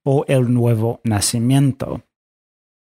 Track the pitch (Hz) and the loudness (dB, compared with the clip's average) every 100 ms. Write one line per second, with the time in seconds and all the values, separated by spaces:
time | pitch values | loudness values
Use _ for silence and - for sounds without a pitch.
0 | 139 139 - 135 123 123 117 113 113 123 | -2 -2 0 0 2 2 2 0 -2 -4
1 | 113 104 - 117 120 139 139 - - - | -2 -2 -2 -2 2 2 2 0 -6 -10
2 | - _ _ _ _ _ _ _ _ | -14 _ _ _ _ _ _ _ _